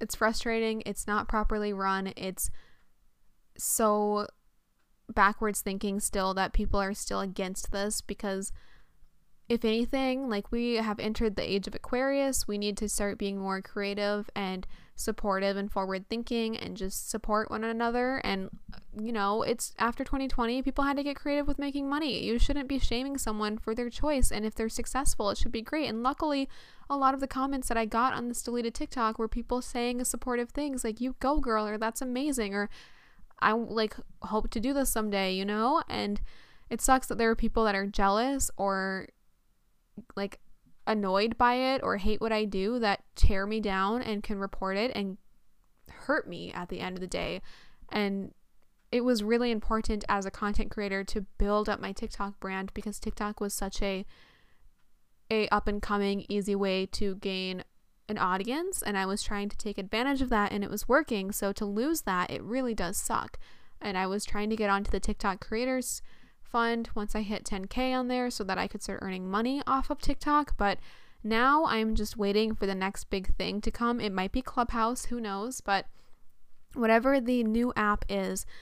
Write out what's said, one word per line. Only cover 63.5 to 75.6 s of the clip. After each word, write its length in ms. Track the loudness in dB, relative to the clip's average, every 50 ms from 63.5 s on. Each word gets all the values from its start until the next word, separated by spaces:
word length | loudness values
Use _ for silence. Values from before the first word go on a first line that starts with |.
| -14 -18 -18 -18 -14 -8
And 160 | -6 -4 -2
I 120 | 0 0
was 180 | 0 -2 -2 0
trying 240 | 0 0 0 2 0
to 60 | 0
get 160 | 0 2 2
onto 180 | 2 2 2 0
the 100 | 0 2
TikTok 400 | 2 0 0 0 0 -2 -2 -2
Creators 640 | -6 -4 -2 -2 0 0 0 0 -2 -4 -6 -6 -8 -12 -14 -18 -20 -20 -20 -18
Fund 500 | -12 -2 0 2 2 2 2 0 -2 -2 -2
once 220 | -2 0 0 0
I 80 | 0 0
hit 220 | -2 -4 -4 -2
ten 200 | -2 -2 -2 -2
K 280 | -2 -2 0 0 2 2
on 160 | 0 0 0
there 200 | 0 0 0 -2
so 140 | -4 -4 -4
that 160 | -2 -2 -2
I 80 | -2
could 160 | -4 -4 -8 -6
start 160 | -6 -6 -6
earning 260 | -4 -6 -6 -4 -4
money 360 | -2 0 0 0 0 0 -2 0
off 240 | 0 2 2 2 0
of 100 | -2 2
TikTok, 560 | 4 4 4 4 2 4 4 4 4 4 2
but 220 | 2 2 2 2 -2 -6 -10 -16 -18 -20 -20 -18 -8 -4
now 420 | 0 2 4 6 6 6 6 4
I'm 300 | 4 2 2 2 2 2
just 200 | 2 2 0 -2
waiting 380 | 0 0 2 4 4 2 2 2
for 140 | 0 0
the 80 | 0 0
next 300 | 0 -2 -2 -2 -4 -4
big 280 | -4 -4 0 4 4 4
thing 220 | 4 4 0 -2 0
to 100 | 0 0
come. 280 | 0 2 2 2 2 2
It 120 | 0 -2
might 200 | 0 0 -2 0
be 120 | -2 -2 -4
Clubhouse, 640 | 0 0 0 0 2 2 2 2 2 0 0 -2
who 140 | -2 -2 -2
knows, 420 | -2 -4 -4 -4 -4 -6 -8 -6